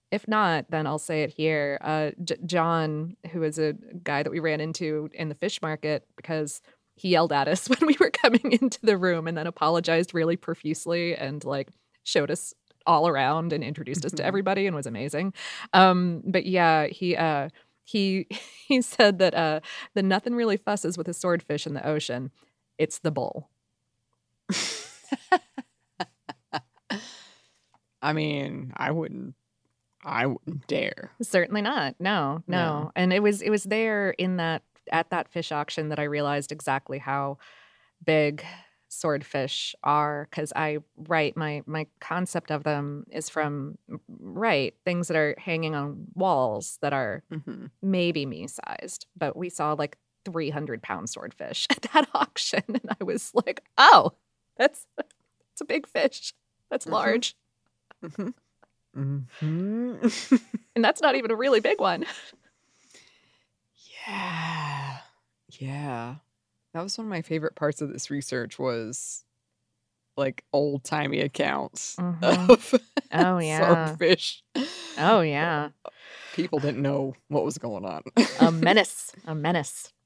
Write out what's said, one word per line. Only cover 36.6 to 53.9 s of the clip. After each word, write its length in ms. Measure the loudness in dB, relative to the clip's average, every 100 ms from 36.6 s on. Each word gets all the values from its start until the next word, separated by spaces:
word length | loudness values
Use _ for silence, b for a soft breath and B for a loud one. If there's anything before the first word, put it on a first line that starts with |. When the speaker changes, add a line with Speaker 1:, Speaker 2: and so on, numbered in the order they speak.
| -2 -2 -4 -8
Speaker 1:
how 400 | -4 -4 -4 -8 b b b b b _
big 420 | 2 4 4 0 B B B B _
swordfish 880 | -6 -2 -2 -2 -4 -4 -4 -8 -4
are, 440 | 0 2 0 -4 -8
'cause 220 | -8 -6 -2
I, 220 | -2 -4 -8 -14
right, 400 | -2 0 0 -2
my, 280 | -4 -6 -6
my 220 | -6 -6 _
concept 520 | -6 -4 -2 -4 -4
of 120 | -4
them 420 | -2 -2 -4 -8 -10
is 180 | -10 -6
from, 500 | -2 -2 -4 -8 -12 -14 -16 -16
right, 680 | -18 -14 -4 0 2 0 -4 -4
things 220 | -2 0
that 100 | 0
are 160 | 0 -2
hanging 340 | -4 -4 -2
on 320 | -4 -6 -8 -10
walls 640 | -2 0 2 0 -2 -8 -6
that 120 | -2
are 300 | -2 -2 -6 -10
Speaker 2:
Mm-hmm. 320 | -12 -10 -14 -16 -6
Speaker 1:
maybe 440 | -2 0 0 0 -4
me-sized, 800 | -8 -12 -12 -12 -12 -12 -14 -18 -6
but 180 | -6 -4
we 140 | -8
saw, 240 | -4 -2
like, 240 | -2 -4 -8 _ _
three 260 | -8 -4 -4
hundred 320 | -4 -6 -8
pound 260 | -6 -8 -8
swordfish 580 | -10 -12 -12 -10 -4 -4
<laughs> 40 |
at 100 | -4 0
that 140 | 2 2
auction, 500 | 0 -2 -4 -4 -2 -2
and 280 | -4 -6 -6
I 40 |
was 280 | -4 -4 -2
like, 300 | -2 0 -4 -2 8
"Oh, 360 | 10